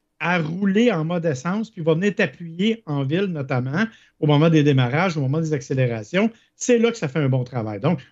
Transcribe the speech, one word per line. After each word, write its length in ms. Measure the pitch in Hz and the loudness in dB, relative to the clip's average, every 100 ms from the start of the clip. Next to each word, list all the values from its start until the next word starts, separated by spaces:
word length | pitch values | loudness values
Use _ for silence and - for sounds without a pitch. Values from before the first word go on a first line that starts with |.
| _ - | _ -6
à 200 | 165 180 | -2 0
rouler 520 | 156 180 196 196 240 | -2 -2 0 2 2
en 140 | 175 156 | 2 -2
mode 180 | 175 165 | -2 -2
essence, 460 | 135 170 202 220 | -2 -4 -4 -6
puis 100 | - | -4
va 120 | 160 | -2
venir 200 | 160 202 | 0 0
t'appuyer 680 | - 185 - 170 165 214 220 - | 0 -2 -4 -10 -2 -2 -2 -4
en 180 | 143 135 | -4 -2
ville, 220 | 170 202 | -2 -2
notamment, 580 | 156 135 127 127 156 220 - _ _ | -4 -4 -4 -2 -2 -2 -6 _ _
au 80 | 151 | 2
moment 220 | 147 165 | 4 6
des 120 | 160 | 4
démarrages, 520 | 143 135 123 143 190 160 | 4 4 2 0 0 -2
au 60 | |
moment 180 | 131 156 | -2 -2
des 140 | 160 | -2
accélérations. 760 | 147 - 135 127 113 104 180 220 - _ - | -4 -2 -2 0 -2 -4 0 0 -2 _ -4
C'est 200 | - 240 | 2 4
là 140 | 233 | 2
que 60 | 233 | 0
ça 100 | 151 | -4
fait 120 | 160 | 0
un 100 | 135 | 2
bon 160 | 131 123 | 0 -2
travail. 340 | 123 110 104 | -6 -6 -2
Donc, 220 | 139 160 - | -2 -2 -6